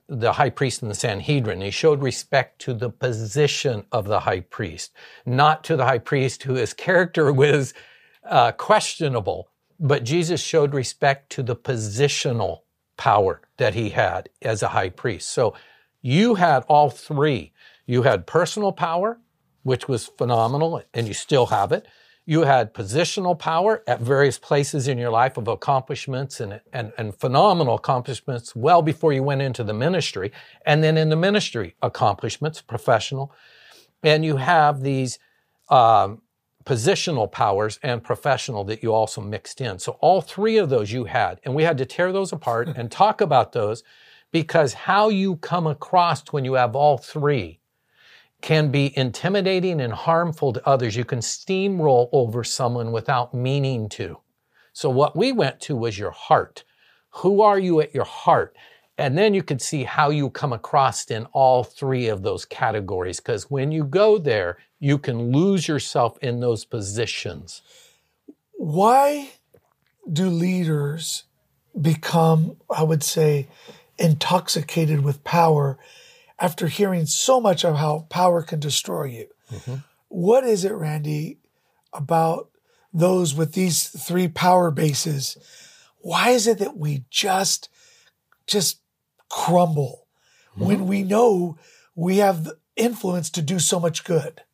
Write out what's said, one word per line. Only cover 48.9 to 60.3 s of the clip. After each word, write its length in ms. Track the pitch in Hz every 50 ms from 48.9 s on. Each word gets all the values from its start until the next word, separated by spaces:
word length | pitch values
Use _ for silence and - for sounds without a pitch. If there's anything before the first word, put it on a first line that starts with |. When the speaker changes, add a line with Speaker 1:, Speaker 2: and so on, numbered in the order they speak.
| -
Speaker 1:
intimidating 840 | 143 131 123 117 - - 175 196 202 185 190 190 185 180 185 175 156
and 120 | - -
harmful 600 | 107 - - 165 165 165 170 170 151 - 151 135
to 160 | 107 - - 147
others. 260 | 139 127 127 113 101
You 80 | 123 120
can 160 | - 135 120
steamroll 880 | 110 - - - - - 190 185 190 202 196 180 156 147 131 120 123 120
over 320 | - 139 123 113 107 123 113
someone 480 | - - - 135 120 120 123 117 113
without 420 | 117 113 107 - 135 123 123 - -
meaning 540 | 123 123 131 139 143 139 135 131 117 110 101
to. 280 | - - 104 87 76 - _ _ _ _ _ _ _ _ _ _
So 180 | _ - 156 139
what 260 | 127 131 147 139 -
we 160 | 156 226 262
went 280 | 269 226 151 135 - -
to 140 | - - 151
was 220 | 120 117 113 101 98
your 140 | 104 87
heart. 520 | 80 - - - 156 120 87 - _ - - _ _ _ _ _ _ _ _ _
Who 320 | - - - 185 202 196
are 160 | 220 208 202 196
you 220 | 190 180 170 156
at 140 | 147 - -
your 100 | 131 107
heart? 500 | - - - - 180 160 120 85 - _ _ - - - _ _ _ _
And 200 | - 151 135 131
then 180 | 170 208 220 196
you 80 | 196
can 160 | 175 - 147 120
see 260 | - - - 147 123
how 260 | - - - 151 143
you 200 | 151 151 143 139